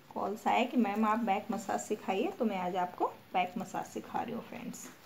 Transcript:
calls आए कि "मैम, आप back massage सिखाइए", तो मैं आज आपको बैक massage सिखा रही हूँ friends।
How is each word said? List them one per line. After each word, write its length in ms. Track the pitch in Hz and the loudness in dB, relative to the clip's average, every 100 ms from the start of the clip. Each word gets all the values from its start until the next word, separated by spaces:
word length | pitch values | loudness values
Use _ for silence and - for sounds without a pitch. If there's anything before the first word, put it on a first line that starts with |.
| - | -10
calls 340 | - 196 214 202 | -4 -2 0 2
आए 180 | 208 254 | 4 4
कि 120 | 262 | 4
"मैम, 280 | 208 208 214 | 4 4 4
आप 140 | 220 | 4
back 280 | 208 202 - | 4 2 0
massage 280 | 196 - 208 | -2 0 -2
सिखाइए", 520 | - 208 - 190 339 | -2 -2 0 2 0
तो 140 | - 220 | 2 0
मैं 120 | 190 | 2
आज 180 | 180 185 | 0 0
आपको 300 | 180 - 523 | -2 0 -2
बैक 460 | - - 185 180 190 | -2 -2 0 0 -2
massage 280 | 185 - - | -4 -4 -6
सिखा 360 | 220 - - | -8 -4 -4
रही 120 | - | -4
हूँ 100 | 226 | -6
friends। 460 | - - - - - - | -8 -10 -10 -10 -14 -18